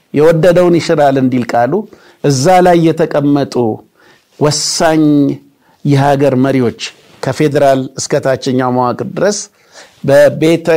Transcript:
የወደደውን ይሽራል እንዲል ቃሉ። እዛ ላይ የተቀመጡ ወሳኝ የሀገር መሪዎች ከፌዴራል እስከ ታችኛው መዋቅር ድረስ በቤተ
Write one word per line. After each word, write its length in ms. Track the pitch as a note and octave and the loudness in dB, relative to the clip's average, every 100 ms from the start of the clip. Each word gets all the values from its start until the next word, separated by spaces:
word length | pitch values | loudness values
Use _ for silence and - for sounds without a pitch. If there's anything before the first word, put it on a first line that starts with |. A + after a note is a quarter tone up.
| _ | _
የወደደውን 640 | C#3 D#3 E3 F3+ F3 F3+ E3+ | 0 2 4 2 2 2 0
ይሽራል 400 | - D#3+ C#3+ C3+ | 0 0 2 2
እንዲል 260 | C3 B2+ A2+ | 0 -2 -4
ቃሉ። 260 | A#2 A#2+ F3 G#3+ - _ _ | -2 -2 -2 -6 -16 _ _
እዛ 200 | D3 C3+ C#3+ F#3 | -2 0 2 4
ላይ 180 | F3+ E3+ | 4 2
የተቀመጡ 720 | E3 D#3+ E3 D3+ C#3+ C#3+ C3+ A#2+ A#2+ G#2+ - _ _ _ _ _ | 2 0 -2 -2 0 -2 -2 -4 -4 -4 -12 _ _ _ _ _
ወሳኝ 640 | D3 D3 - - E3+ D#3+ D3+ D3 C#3 - - _ _ _ | -2 -2 -6 -2 0 2 2 2 0 -4 -12 _ _ _
የሀገር 500 | C#3+ C#3 C#3 C#3 C#3 B2+ | -2 0 2 2 0 0
መሪዎች 440 | C3+ C3+ A#2+ A2 - - _ - | 0 0 -2 -4 -14 -16 _ -10
ከፌዴራል 580 | - C3 D3+ C#3 C#3+ C3+ C3 | -8 -2 -2 2 2 2 -2
እስከ 180 | - - D3+ | -10 -6 -4
ታችኛው 500 | C3+ C3 - B2+ B2+ | -2 -4 -2 -2 -2
መዋቅር 360 | B2 B2 A#2 A#2+ | -2 -2 -4 -8
ድረስ 300 | - F3+ G#3 - _ _ - - _ | -4 -4 -4 -10 _ _ -20 -20 _
በቤተ 640 | - C#3 D3 C3 D#3 E3 E3+ | 0 4 4 2 0 0 0